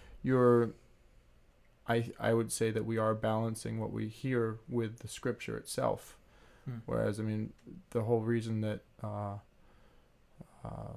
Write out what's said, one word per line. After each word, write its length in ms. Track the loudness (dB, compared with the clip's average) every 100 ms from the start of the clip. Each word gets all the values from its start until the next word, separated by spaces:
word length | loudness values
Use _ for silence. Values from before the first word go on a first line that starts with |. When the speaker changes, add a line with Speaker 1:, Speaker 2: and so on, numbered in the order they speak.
| -18 -6
Speaker 1:
you're, 480 | 2 6 8 8 6 -2 -18 -20 -20 -20 -20 -20 _ _ _ _ -2
I, 240 | 0 0 -2
I 140 | 2
would 180 | 2 2
say 180 | 0 0
that 140 | 0 0
we 120 | 0
are 160 | 2
balancing 640 | 2 2 2 0 -2 -4 -4
what 120 | -4
we 160 | -4 -4
hear 500 | -4 -2 0 0 -2 -4
with 320 | -2 -2 -4
the 80 | -12
scripture 480 | -6 -4 -4 -6 -8
itself. 600 | -6 -2 0 0 -6 -20 -20 -20 -20 -16 -12
Speaker 2:
Hmm. 120 | -10 -4
Speaker 1:
Whereas, 340 | 0 0 0
I 40 |
mean, 300 | -2 -2 -4 -8 -20 -20 -6
the 100 | -2
whole 160 | 2 2
reason 400 | 2 0 0 -2
that, 200 | -2 -4 -10 -12
uh, 320 | -8 -6 -6 -8 -14 -20 -20 -20 -20 -20 -20 _ _ -20 -20 -16 -12
uh, 40 | -10 -10